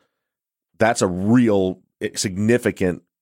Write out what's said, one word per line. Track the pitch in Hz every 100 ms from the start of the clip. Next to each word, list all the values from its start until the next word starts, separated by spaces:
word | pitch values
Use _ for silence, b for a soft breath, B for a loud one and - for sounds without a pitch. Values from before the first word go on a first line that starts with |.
| _ _ _ _ _ _ _ -
That's | 113 117
a | 95
real, | 90 101 123 117 101 92 - _ _
eh, | - -
significant | 107 92 107 120 104 - 92 85 - _